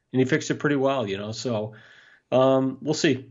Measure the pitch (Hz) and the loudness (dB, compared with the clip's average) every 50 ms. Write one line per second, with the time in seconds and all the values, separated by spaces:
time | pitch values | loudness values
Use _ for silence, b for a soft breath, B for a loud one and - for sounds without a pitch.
0 | _ _ - 127 131 131 160 143 - - 147 - - 151 143 139 131 139 135 135 | _ _ 0 0 2 2 2 -2 0 -2 -4 -2 0 0 0 2 2 0 0 0
1 | 117 98 95 98 104 107 113 - - 131 117 107 107 110 B B B B B B | -2 -4 -4 -6 -6 -8 -10 -8 -6 -4 -4 -4 -4 -6 B B B B B B
2 | B B B B B - - 127 131 135 135 135 131 131 131 - - 147 156 151 | B B B B B 0 2 4 4 6 4 4 2 0 -4 -6 -4 -4 -2 0
3 | - 165 131 123 - - | 2 0 0 0 -4 -10